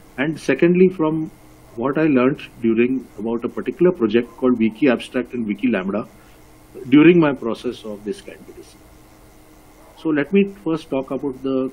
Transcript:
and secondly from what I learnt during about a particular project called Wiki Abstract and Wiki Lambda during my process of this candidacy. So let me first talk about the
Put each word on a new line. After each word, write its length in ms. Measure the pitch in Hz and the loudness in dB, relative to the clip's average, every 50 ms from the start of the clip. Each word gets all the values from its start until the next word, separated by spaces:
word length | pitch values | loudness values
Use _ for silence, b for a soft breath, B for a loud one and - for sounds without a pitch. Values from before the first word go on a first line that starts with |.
| - - - - | -20 -12 -8 -6
and 220 | 135 160 156 135 | -4 -4 -4 -4
secondly 480 | - - 180 - 175 170 180 180 190 185 | -2 -2 0 2 2 4 4 6 4 4
from 400 | 185 - 156 156 160 160 160 160 - - - - - - - - - | 2 0 -2 -2 -2 -2 -4 -8 -10 -16 -20 -20 -20 -20 -20 -16 -10
what 220 | 117 117 135 139 156 | -6 -4 -2 0 0
I 60 | 156 | 2
learnt 380 | 156 139 123 123 131 151 - - - - - | 2 4 4 2 2 0 -2 -8 -14 -10 -4
during 440 | 117 113 113 113 123 123 135 123 117 - - 104 | -2 0 2 2 2 0 -2 -4 -8 -10 -14 -12
about 240 | 101 113 117 117 - | -8 -6 -6 -6 -6
a 60 | - | -8
particular 420 | - 110 98 - - - 175 180 | -8 -8 -8 -8 -2 2 2 2
project 380 | 180 - 117 104 104 117 123 - - - | 2 2 0 0 2 0 0 -2 -4 -2
called 200 | 135 127 123 110 | 0 0 2 2
Wiki 320 | 110 110 107 - 147 135 | 0 -2 0 2 2 2
Abstract 440 | 117 - - - - 127 120 - - | 2 2 -2 -6 -6 -8 -6 -6 -8
and 120 | 120 113 | -8 -6
Wiki 220 | 104 104 - - 127 | -6 -6 -4 -2 -2
Lambda 400 | 110 95 90 98 98 104 120 - - b b b b b b b - - - - - - - 120 | -2 -2 -4 -4 -6 -6 -8 -10 -14 b b b b b b b -20 -20 -20 -20 -18 -16 -2 2
during 300 | 131 147 151 165 180 170 | 6 6 8 8 8 6
my 140 | 156 147 135 | 4 2 0
process 500 | 127 117 117 107 - - 123 110 - - | -4 -6 -8 -8 -6 -8 -10 -10 -10 -12
of 200 | 110 104 98 104 | -14 -14 -10 -10
this 160 | 104 95 - | -10 -10 -10
candidacy. 560 | - - - - - - - - - - - - - - - - - - - - - - - - - - - - - - - - - - - - | -12 -20 -20 -20 -20 -20 -20 -20 -20 -20 -20 -20 -20 -20 -20 -20 -20 -20 -20 -20 -20 -20 -20 -20 -20 -20 -20 -20 -20 -20 -20 -20 -20 -20 -16 -8
So 120 | - 160 | -4 -2
let 220 | 151 143 143 - | -2 -2 0 2
me 240 | 196 196 196 196 - - - | 2 2 2 2 -2 -8 -6
first 260 | 160 160 156 - - | -6 -6 -6 -6 -6
talk 220 | 143 135 135 - | -6 -6 -4 -6
about 320 | 139 127 143 139 127 127 135 | -8 -8 -6 -8 -8 -8 -6
the 260 | 135 135 131 131 131 | -4 -4 -2 -4 -4